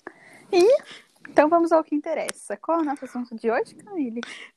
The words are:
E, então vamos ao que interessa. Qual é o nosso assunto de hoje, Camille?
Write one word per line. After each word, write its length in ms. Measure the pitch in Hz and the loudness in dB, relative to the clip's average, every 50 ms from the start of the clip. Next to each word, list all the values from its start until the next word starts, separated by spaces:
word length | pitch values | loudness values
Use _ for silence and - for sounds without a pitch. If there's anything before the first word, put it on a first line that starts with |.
| _ - - _ - - - - - _ | _ -20 -20 _ -20 -20 -20 -20 -10 _
E, 140 | - 359 349 427 539 622 - - - - - _ _ _ - - | 2 4 6 6 4 2 0 -6 -16 -20 -20 _ _ _ -20 0
então 180 | - - 285 302 | 2 2 4 4
vamos 240 | 330 339 339 330 | 4 2 2 2
ao 120 | 339 320 311 | 2 2 2
que 100 | - 311 | 0 -4
interessa. 640 | 294 302 339 320 254 - - - - - - 208 202 | -6 -4 -6 -6 -8 -8 -10 -12 -18 -14 -14 -14 -10
Qual 220 | - - 320 339 | -6 -4 -2 -2
é 20 | |
o 40 | 320 | -2
nosso 200 | 294 269 285 - | -4 -6 -8 -12
assunto 300 | 247 - 247 247 - - | -12 -12 -12 -12 -10 -12
de 160 | 220 - 226 | -8 -6 -4
hoje, 240 | 220 262 453 - - | -4 -4 -6 -8 -12
Camille? 440 | - - 415 403 359 277 240 220 240 233 - - - - - _ | -20 -20 -12 -8 -8 -6 -6 -8 -10 -12 -14 -16 -18 -20 -20 _